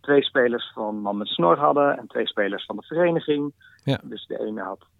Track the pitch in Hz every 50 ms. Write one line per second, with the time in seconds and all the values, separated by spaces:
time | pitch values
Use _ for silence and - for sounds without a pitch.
0 | - - 143 143 131 - _ 143 123 123 120 117 - - - 110 110 107 107 107
1 | 104 101 101 101 104 - - - 170 170 170 139 147 147 143 143 143 143 139 -
2 | 117 - - 120 110 - - - 101 98 101 92 - - - - - _ 156 165
3 | 180 170 170 165 - - 151 143 147 147 - _ _ - _ _ _ 139 131 -
4 | - - 117 104 - _ - 117 117 110 107 104 92 95 98 _ _ _ _